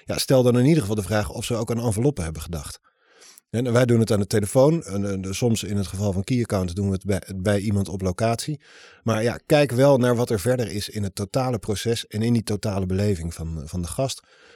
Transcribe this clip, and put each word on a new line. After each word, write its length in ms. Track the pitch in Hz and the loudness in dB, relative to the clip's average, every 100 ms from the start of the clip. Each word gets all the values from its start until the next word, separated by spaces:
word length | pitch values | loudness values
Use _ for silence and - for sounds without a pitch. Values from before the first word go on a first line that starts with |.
Ja, 140 | - - | -8 -6
stel 240 | - 135 | 2 4
dan 160 | 123 120 | 6 4
in 60 | |
ieder 160 | 127 156 | 6 4
geval 160 | 101 107 | 2 -4
de 60 | |
vraag 280 | 92 107 80 | 0 0 0
of 140 | - | -6
ze 100 | - | -4
ook 160 | 113 117 | -4 -2
aan 100 | 117 | -2
enveloppen 400 | 120 101 135 143 | -2 0 0 0
hebben 180 | 82 78 | -6 -8
gedacht. 380 | - 80 71 - _ _ _ _ - - _ | -8 -8 -10 -16 _ _ _ _ -20 -20 _
En 220 | 110 123 | -4 2
wij 140 | 117 127 | 2 4
doen 140 | 117 | 4
het 100 | 110 | 4
aan 80 | 107 | 2
de 60 | 101 | 2
telefoon. 560 | 110 98 131 139 165 | 0 2 4 4 4
En, 280 | - 98 101 | -2 -6 -4
eh, 60 | 98 | -4
de, 100 | 95 | -6
soms 280 | 95 123 113 | -2 0 0
in 120 | 90 101 | -2 -4
het 100 | 92 | -4
geval 260 | 95 104 | -2 -2
van 120 | 92 | -2
key 160 | 98 127 | -2 -2
accounts 340 | 113 101 90 | 0 -2 -2
doen 120 | 85 101 | -2 -2
we 60 | |
het 120 | 95 | -2
bij, 180 | 98 95 - 95 | -2 -4 -4 -4
bij 220 | 92 101 | 0 0
iemand 280 | 101 101 98 | 0 0 -2
op 120 | 98 | -2
locatie. 580 | 95 90 113 117 - 147 - - - - | -4 0 0 -2 -4 -10 -12 -20 -20 -10
Maar 200 | - 110 | -4 0
ja, 160 | 117 - - | 0 -4 2
kijk 240 | 151 143 | 2 4
wel 260 | 120 139 135 | 4 6 6
naar 180 | 123 117 | 4 2
wat 140 | 123 | 0
er 100 | 110 | 0
verder 300 | 120 127 107 | 0 0 -2
is 180 | 101 - | -6 -6
in 140 | 110 | -6
het 120 | 101 | -6
totale 440 | - 101 139 127 117 | -6 -4 -2 -2 -4
proces 480 | - 98 117 117 - | -4 -4 -2 -4 -4
en 160 | 107 | -4
in 100 | 113 | 2
die 100 | 117 | 2
totale 440 | 98 104 113 98 92 | 0 -4 -2 -2 -2
beleving 480 | 95 104 92 82 | 0 0 0 -4
van, 280 | - 80 80 | -8 -8 -8
van 180 | 71 90 | -8 -8
de 60 | 85 | -6
gast. 340 | - 135 - _ _ _ | -4 -4 -6 _ _ _